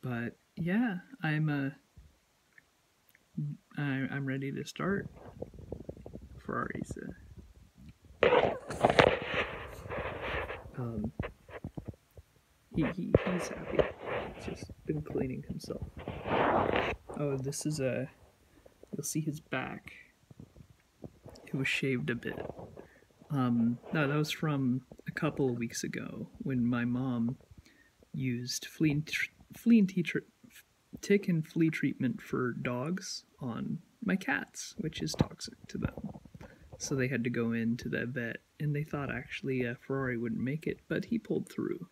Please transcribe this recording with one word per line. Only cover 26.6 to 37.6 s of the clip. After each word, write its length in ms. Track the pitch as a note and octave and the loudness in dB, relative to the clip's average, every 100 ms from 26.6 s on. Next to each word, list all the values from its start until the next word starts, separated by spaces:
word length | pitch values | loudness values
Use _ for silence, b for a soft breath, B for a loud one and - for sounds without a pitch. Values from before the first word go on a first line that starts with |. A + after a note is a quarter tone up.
my 200 | A#2+ B2 | 4 4
mom 520 | A#2+ B2 C3 A#2+ A#2 C3+ - - B B B B - | 2 2 2 2 2 0 -10 -20 B B B B -8
used 520 | D3+ C3 A#2+ B2 - - | -2 0 0 -2 -6 -6
flea 260 | - D#3 | 2 4
and 140 | D3 D3+ | 4 2
tr-, 240 | - - _ - | -2 -2 _ -20
flea 260 | - - A#3 | -2 8 10
and 80 | F#3+ | 10
tea 140 | - | 4
tr-, 160 | D#3+ - - _ - - - _ _ - | 0 -2 -4 _ -20 -20 -20 _ _ -12
tick 260 | - G3+ G3 | 4 4 6
and 180 | E3 D#3 | 2 2
flea 220 | - D#3+ | 4 4
treatment 540 | D#3+ C#3+ - C3 - | 4 0 2 0 0
for 300 | - C#3 B2+ | -2 0 0
dogs 720 | A#2 C3 B2 C#3 F#3 - - - _ | -2 -2 -2 -2 -4 -4 -10 -12 _
on 380 | B2+ A2 - - - _ | -6 -4 -4 -4 -8 _
my 140 | - F#3 | 2 2
cats, 580 | - - - - - - | 2 0 -2 -10 -14 -6
which 240 | D#3 - | -6 -2
is 100 | D#3 | -4
toxic 420 | - - - - - - | 2 2 2 -12 -12 -10
to 100 | - | -4
them. 160 | - - - - - - B B B - | -4 -4 -10 -12 -16 -18 B B B -12
So 160 | - | -4
they 140 | C#3 B2+ | 0 2
had 160 | B2+ | 2
to 60 | A#2+ | 0
go 220 | A#2+ A#2 | 0 0
in 240 | A#2 | 2